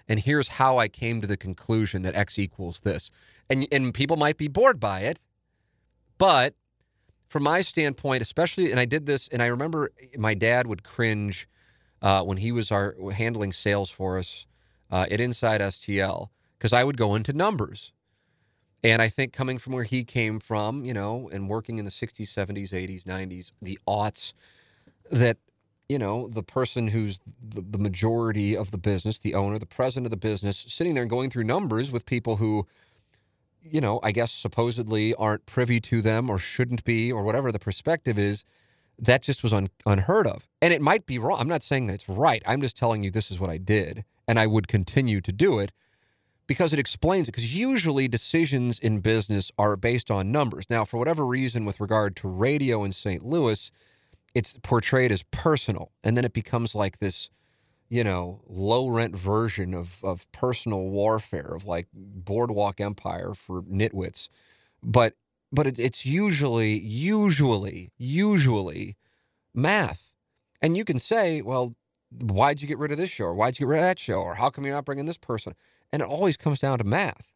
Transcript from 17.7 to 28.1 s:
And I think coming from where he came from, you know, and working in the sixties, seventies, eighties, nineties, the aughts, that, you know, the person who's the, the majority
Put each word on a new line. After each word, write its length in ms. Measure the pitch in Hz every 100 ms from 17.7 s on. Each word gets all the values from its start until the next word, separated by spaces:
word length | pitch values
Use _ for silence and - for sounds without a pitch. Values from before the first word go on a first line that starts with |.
| 101 - _ _ _ _ _ _ _ _ _
And 180 | 117 113
I 80 | 113
think 240 | - 131
coming 240 | - 131 127
from 160 | 131
where 100 | 127
he 200 | 110 131
came 360 | 117 123 110 107
from, 440 | - 107 104 139
you 100 | 127
know, 360 | 110 101 120 110
and 180 | 95 98
working 280 | 110 110 113
in 80 | 101
the 60 |
sixties, 400 | - 117 - 107
seventies, 420 | - 95 98 98
eighties, 320 | 92 92 92 90
nineties, 480 | 95 92 90 90 _
the 180 | 95 98 -
aughts, 460 | 107 107 - - - _ _ _ _ _ _ -
that, 280 | 131 120 113 _ _ _ _ _
you 120 | 139
know, 280 | 101 110 113
the 160 | 110
person 460 | 90 131 123 123 113
who's 300 | 113 104 92 - -
the, 200 | 110 104
the 160 | 92 104
majority 800 | 104 90 110